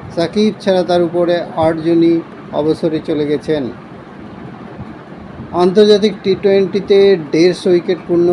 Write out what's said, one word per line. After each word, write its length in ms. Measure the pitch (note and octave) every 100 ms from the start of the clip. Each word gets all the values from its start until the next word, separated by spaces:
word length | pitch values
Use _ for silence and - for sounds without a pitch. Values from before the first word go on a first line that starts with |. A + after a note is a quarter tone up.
| -
সাকিব 380 | - E3 G#3 G#3+ -
ছাড়া 200 | G3+ F#3 F3
তার 120 | F3+
উপরে 320 | E3+ F3 F3 F3 - -
আটজনই 580 | D#3+ E3 D#3+ E3+ E3 E3 D#3+ - -
অবসরে 460 | D3 D3+ D3+ E3+ D3+ D#3
চলে 160 | D3+ D3
গেছেন। 320 | C#3+ - D3+ A#2+ - - - - - - - - - - - - - - - - - -
আন্তর্জাতিক 640 | E3+ F#3 F#3 G#3 G#3 G#3 F#3
টি 100 | G3 F#3+
টোয়েন্টিতে 560 | G3+ G3 F#3+ G3 - G3 G3 F#3+ C#3+
দেড়শো 360 | D#3 F3+ F3 G3
উইকেট 300 | F3 E3 E3+ -
পূর্ণ 200 | F3 F3